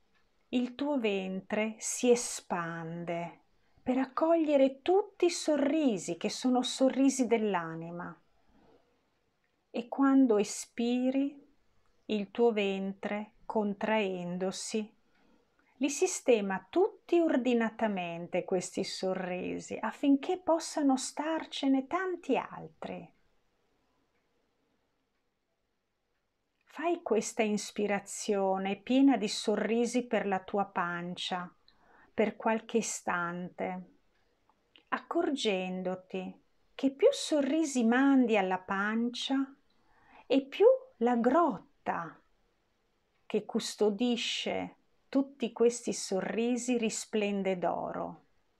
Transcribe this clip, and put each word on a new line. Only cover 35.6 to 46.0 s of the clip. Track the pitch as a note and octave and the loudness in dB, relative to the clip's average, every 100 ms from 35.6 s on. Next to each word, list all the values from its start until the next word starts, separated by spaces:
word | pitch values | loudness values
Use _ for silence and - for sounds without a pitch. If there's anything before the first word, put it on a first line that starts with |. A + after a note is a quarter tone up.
| F#3 F#3 F3+ F#3 - F#3+ F#3 - _ _ _ - | -2 -4 -4 -6 -8 -10 -10 -14 _ _ _ -2
che | C4+ | -2
più | - A#4 | 4 4
sorrisi | C5+ - D4+ C4 D#4+ D4+ B3+ | 4 0 0 2 2 0 2
mandi | A3+ B3 C#4 C4+ A#3 G#3+ | 4 6 6 6 6 4
alla | F#3 F#3 | 2 -2
pancia | - G3 G#3 A3+ A#3+ A#3+ - C4+ C4+ - _ _ _ _ _ - | -4 -4 -2 -2 -2 -4 -2 -2 -2 -8 _ _ _ _ _ -12
e | - C4+ | 0 0
più | C#4 - A4 C5 - - | 0 6 8 8 0 -2
la | A#3+ A#3+ | 0 4
grotta | A#3+ D#4 D#4 F3+ - _ - - E3 - _ _ _ _ _ _ _ _ _ _ - | 4 4 4 0 -10 _ -6 -6 -6 -14 _ _ _ _ _ _ _ _ _ _ -4
che | G#3+ | -4
custodisce | G#3 A3+ - - G#3+ G3 B3 A#3+ - - G#3+ F#3 F3 - _ _ - | -2 -4 -4 0 0 2 0 0 -2 -4 -4 -4 -6 -12 _ _ -4
tutti | C4+ C#4 - G3 | -2 -2 -4 -4
questi | - A#3 A#3+ - | 2 2 2 -6
sorrisi | G3 | -6